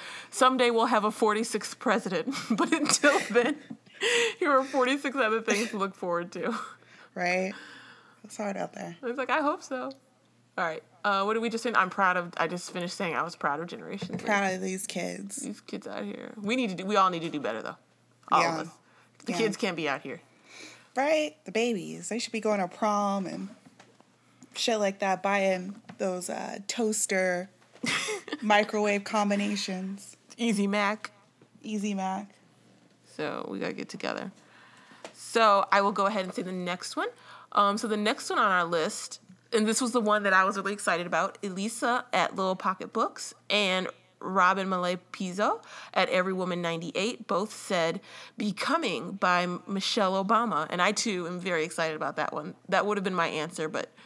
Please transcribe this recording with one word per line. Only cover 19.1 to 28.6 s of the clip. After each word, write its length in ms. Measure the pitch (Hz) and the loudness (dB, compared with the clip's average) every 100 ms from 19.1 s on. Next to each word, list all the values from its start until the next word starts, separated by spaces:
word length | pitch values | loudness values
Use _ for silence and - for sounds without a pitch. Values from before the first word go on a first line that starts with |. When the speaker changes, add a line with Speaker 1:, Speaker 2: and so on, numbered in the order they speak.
| _ | _
Speaker 1:
The 80 | - | -4
Speaker 2:
Yeah. 60 | 175 | 0
Speaker 1:
kids 180 | 220 202 | 0 2
can't 200 | 202 170 | -2 0
be 120 | 147 | -2
out 120 | 135 | -2
here. 180 | 139 113 - _ - - - - - 247 | -4 -12 -14 _ -20 -20 -20 -20 -6 0
Speaker 2:
Right? 400 | 285 311 302 - | 2 2 0 -6
The 80 | - | -4
babies. 560 | 208 240 208 156 160 175 | 0 2 0 -4 -10 -6
They 100 | 226 | -4
should 140 | - | -4
be 80 | 220 | -2
going 180 | 214 202 | 2 2
to 60 | 180 | 0
prom 600 | - 214 208 202 196 170 | 0 2 2 2 0 -2
and 240 | 165 190 - - - - _ _ _ _ _ - | -6 -10 -12 -20 -20 -20 _ _ _ _ _ -16
shit 260 | - - 220 | -4 0 2
like 180 | 202 196 | 2 2
that, 240 | 196 180 | 0 2
buying 540 | 196 202 196 185 185 202 - - | 2 2 4 2 -2 -12 -16 -4
those, 300 | 196 180 175 | -2 -2 -4
uh, 300 | - - - 196 | -6 -6 -8 -6
toaster, 840 | - 220 214 - 190 185 180 190 _ _ - | 0 0 2 0 2 2 0 -4 _ _ -6
Speaker 1:
<laughs> 600 | 240 - 440 403 - 294 | -2 -2 -2 -6 -6 -4
Speaker 2:
microwave 640 | 208 208 | 4 6